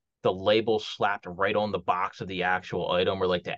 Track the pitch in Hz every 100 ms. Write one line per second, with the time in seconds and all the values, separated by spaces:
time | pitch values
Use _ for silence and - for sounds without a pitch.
0 | _ _ 110 92 101 110 110 107 - -
1 | 104 101 90 87 98 104 104 95 - 90
2 | 95 - 95 92 90 92 - 92 85 90
3 | 95 98 92 90 90